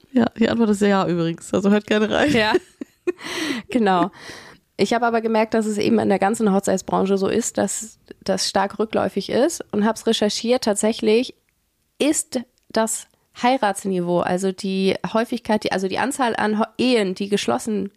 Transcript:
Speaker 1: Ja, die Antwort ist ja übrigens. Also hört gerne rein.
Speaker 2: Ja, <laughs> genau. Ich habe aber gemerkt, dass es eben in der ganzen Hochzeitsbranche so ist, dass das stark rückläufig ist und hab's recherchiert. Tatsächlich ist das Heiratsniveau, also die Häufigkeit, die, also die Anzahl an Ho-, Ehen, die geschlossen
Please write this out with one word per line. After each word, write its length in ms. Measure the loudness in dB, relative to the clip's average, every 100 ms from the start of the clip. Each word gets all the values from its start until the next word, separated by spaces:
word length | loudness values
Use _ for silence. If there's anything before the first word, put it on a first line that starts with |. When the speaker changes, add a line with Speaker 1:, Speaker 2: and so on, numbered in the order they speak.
| _
Speaker 1:
Ja, 120 | 0 0 2
die 120 | 0
Antwort 200 | 2 2
ist 120 | 2
ja 240 | 2 2 2
übrigens. 440 | 0 -2 -4 -4
Also 200 | 0 2
hört 160 | 2 2
gerne 240 | 0 2
rein. 200 | 2 2
Speaker 2:
Ja, 220 | 2 2 0 -2 -18 -20 _ -8
<laughs> 560 | -6 -8 -6 -6 -6 -4
genau. 420 | 0 2 2 0 -4 -20 -20 -20 -20 _ -4
Ich 160 | 0
habe 120 | 2 2
aber 140 | 0
gemerkt, 320 | 2 0 2
dass 120 | 0 0
es 120 | 0
eben 220 | 2 2
in 100 | 2
der 100 | 2
ganzen 340 | 2 2 2
Hochzeitsbranche 640 | 2 2 -2 0 0 2 0
so 100 | 0
ist, 300 | -2 -2 -2
dass 420 | -2 -4 -10 -18 -20 -12
das 240 | -4 -2 -2
stark 320 | -2 -2 -2
rückläufig 500 | -4 -2 -2 -4 -2
ist 340 | 0 0 -2 -6
und 120 | -2 0
hab's 220 | 0 -2
recherchiert. 560 | 0 0 -2 0 0
Tatsächlich 720 | 0 0 0 0 2 2 0 -8 _ _ _ _ _ -2
ist 420 | 0 0 -2 -6 -8 _ _
das 380 | -2 0 -4 -10 _ _ -2
Heiratsniveau, 800 | 2 2 0 -2 -2 -2 0 0
also 320 | 2 0 -2
die 420 | -4 -2 0 0 0 -2
Häufigkeit, 520 | -2 -2 -4 -2 -2 -2
die, 60 |
also 140 | -4 -4
die 100 | -2
Anzahl 360 | -4 -2 -2 0
an 240 | 0 0
Ho-, 60 | -2 0
Ehen, 360 | 2 2 0
die 140 | -2 -2
geschlossen 640 | -2 0 -2 -2 -4 -6